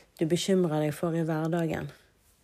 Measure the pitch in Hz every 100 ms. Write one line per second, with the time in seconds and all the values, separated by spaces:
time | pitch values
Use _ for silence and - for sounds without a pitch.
0 | - - 160 170 - 190 175 151 151 147
1 | 170 165 160 156 160 170 165 165 147 -
2 | _ _ _ _